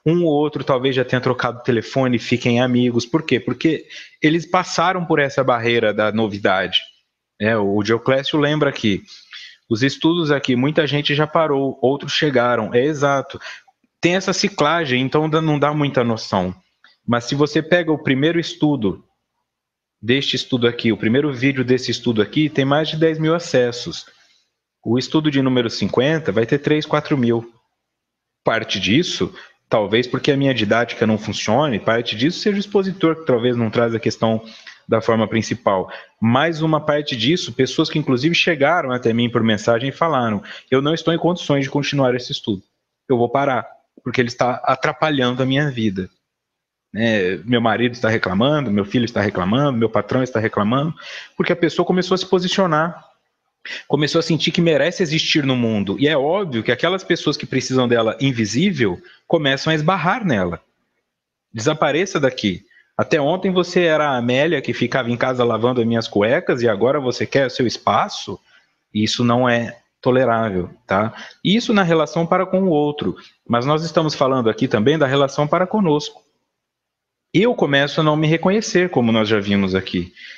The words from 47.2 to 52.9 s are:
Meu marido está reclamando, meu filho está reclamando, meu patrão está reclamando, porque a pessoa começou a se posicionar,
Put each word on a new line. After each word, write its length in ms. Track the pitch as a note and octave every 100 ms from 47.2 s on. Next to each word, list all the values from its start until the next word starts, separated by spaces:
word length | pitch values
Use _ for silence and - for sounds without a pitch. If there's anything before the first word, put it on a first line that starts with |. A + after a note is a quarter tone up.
| F2+ F#2
Meu 160 | G2+ A#2+
marido 320 | A#2 G#2+ B2
está 160 | A#2+ A2
reclamando, 640 | A2+ F#2 F#2+ C3+ D3+ B2
meu 140 | G2+ G2+
filho 200 | B2+ A2+
está 140 | G#2
reclamando, 580 | G2+ F#2 F2+ B2 D3 A#2
meu 120 | A2
patrão 340 | G#2 - B2+
está 160 | B2+ A2+
reclamando, 560 | G#2+ G#2 G#2 C3 D#3+ - - - - -
porque 160 | F#3
a 40 | F3
pessoa 300 | E3 - F3
começou 300 | F#3 F3+ F#3
a 20 |
se 80 | -
posicionar, 800 | F#3 F3+ - F#3 D3+ E3+